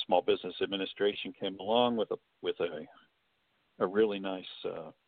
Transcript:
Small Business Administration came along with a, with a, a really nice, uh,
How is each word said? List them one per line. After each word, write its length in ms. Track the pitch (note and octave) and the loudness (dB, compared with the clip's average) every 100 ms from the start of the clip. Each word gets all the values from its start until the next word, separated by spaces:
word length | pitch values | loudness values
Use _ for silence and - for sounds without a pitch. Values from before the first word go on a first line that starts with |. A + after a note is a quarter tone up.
| - | 2
Small 160 | F2+ | 2
Business 320 | F2+ G2+ F2+ - | 4 0 0 -4
Administration 720 | F#2 G2 F#2+ - G2+ G2+ - | -4 -2 -4 0 0 0 -6
came 240 | F#2 G2+ F#2+ | -6 -8 -6
along 380 | G2 A#2 B2 A#2 | 0 4 4 2
with 140 | G#2 | 0
a, 60 | F2+ _ _ | -2 _ _
with 160 | F2+ F2 | -4 -2
a, 260 | E2+ D#2 D#2 - _ _ _ _ _ _ _ - | -2 -4 -12 -16 _ _ _ _ _ _ _ -2
a 80 | G#2 | 0
really 320 | G2 A2 G2+ | 4 4 2
nice, 260 | G2 F#2+ F2+ - F#2 | -4 -6 -8 -8 -8
uh, 260 | F2 D#2+ - | -6 -10 -16